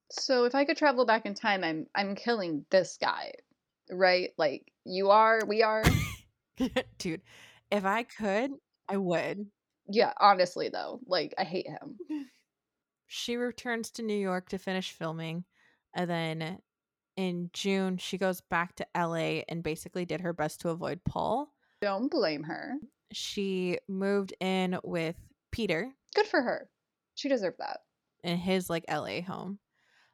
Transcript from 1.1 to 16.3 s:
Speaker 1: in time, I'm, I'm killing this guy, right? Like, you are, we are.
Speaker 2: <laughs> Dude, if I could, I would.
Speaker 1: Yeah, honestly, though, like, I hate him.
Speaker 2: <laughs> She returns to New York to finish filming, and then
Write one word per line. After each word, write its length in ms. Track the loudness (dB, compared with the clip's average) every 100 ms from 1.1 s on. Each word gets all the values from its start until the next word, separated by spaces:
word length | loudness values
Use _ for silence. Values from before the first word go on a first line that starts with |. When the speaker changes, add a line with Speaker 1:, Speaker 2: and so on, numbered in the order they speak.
| 4 2
Speaker 1:
in 80 |
time, 300 | -2 0 2
I'm, 220 | 0 -2 -4 -2
I'm 200 | -2 -2
killing 500 | -2 0 0 -4 4
this 280 | 4 4 0
guy, 340 | -2 -2 -6 -12 _ _ _ _ -10
right? 420 | 4 6 6 2 0
Like, 340 | 0 0 -10 _
you 260 | -6 0 6
are, 300 | 8 8 4 2
we 160 | 2
are. 200 | 4 6 4 4 0 -6 -16 _ _ -4
Speaker 2:
<laughs> 400 | 0 0 -4 -6
Dude, 240 | -6 -6 -10 -20 -20 -20 _
if 160 | 0 2
I 180 | 0
could, 480 | -2 -4 0 0 0 -4 _ _ -4
I 80 | -2
would. 500 | 0 0 0 -4 -8 _ _ _ -2
Speaker 1:
Yeah, 240 | 2 2 6
honestly, 500 | 6 6 4 0 -4
though, 300 | -4 -8 -10 -4
like, 280 | -2 -2 -4
I 60 |
hate 240 | -4 -4 -6
him. 300 | -10 -14 -16 -10
Speaker 2:
<laughs> 180 | -10 -10 _ _ _ _ _ _ _ _
She 220 | -10 -4 -2
returns 560 | -4 -4 -4 -4 -4
to 120 | -6
New 140 | -2 0
York 300 | 0 -2 -4
to 80 | -6
finish 360 | -4 -4 -4
filming, 500 | -6 -6 -6 -6 -6 -8 _ _ _ _
and 160 | -4 -2
then 500 | -2 -2